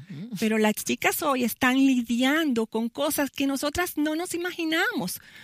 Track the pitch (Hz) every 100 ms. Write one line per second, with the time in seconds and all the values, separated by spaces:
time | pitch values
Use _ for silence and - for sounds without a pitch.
0 | 151 147 233 196 220 220 214 - - 247
1 | 370 - 311 262 233 - 254 262 269 247
2 | 233 240 262 311 311 226 220 220 233 -
3 | 294 285 277 - 277 269 294 349 - -
4 | 302 311 359 339 349 349 320 320 440 349
5 | 180 - - -